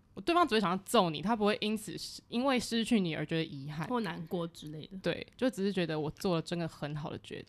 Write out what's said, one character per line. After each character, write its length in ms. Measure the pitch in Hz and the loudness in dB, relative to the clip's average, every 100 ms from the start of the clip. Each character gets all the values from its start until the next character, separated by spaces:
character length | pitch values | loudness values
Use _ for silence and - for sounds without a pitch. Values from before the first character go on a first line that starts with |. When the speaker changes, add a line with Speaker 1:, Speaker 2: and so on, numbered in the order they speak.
| _ - | _ -8
Speaker 1:
对 100 | 196 | 2
方 140 | 339 349 | 4 6
只 80 | 220 | 4
会 60 | |
想 100 | 196 | 4
要 60 | 185 - | 0 4
揍 240 | 233 180 | 4 4
你， 120 | 151 | 2
他 140 | 190 226 | 0 2
不 100 | 208 | 4
会 120 | 214 | 2
因 160 | 208 214 | 0 -2
此 220 | 214 - | -6 -8
失-， 240 | - - - | -8 -12 -6
因 160 | 233 269 | -2 2
为 120 | 254 | 2
失 260 | - 233 | 2 0
去 180 | 220 233 | 4 4
你 120 | 180 | 4
而 120 | 156 151 | 0 0
觉 100 | 160 | 0
得 80 | |
遗 260 | 160 143 139 | -2 -6 -8
憾。 160 | 147 160 | -6 -2
Speaker 2:
或 100 | 247 | -2
难 260 | 202 170 165 | -2 -6 -4
过 200 | 185 170 | -4 -4
之 200 | - - | -6 -12
类 200 | 151 - | -12 -12
的。 100 | 190 | -4
Speaker 1:
对， 260 | 180 - - - | -2 -2 -6 -2
就 140 | 254 | -2
只 160 | - 196 | 2 0
是 80 | |
觉 120 | 190 165 | 0 0
得 140 | 156 | 0
我 100 | 151 | -2
做 280 | - 202 165 | -2 0 0
了 40 | |
真 160 | - 175 | 0 -4
的 80 | 160 | -4
很 300 | - 143 151 | -6 -6 -6
好 140 | 156 | -6
的 100 | - | -8
决 220 | - - | -10 -12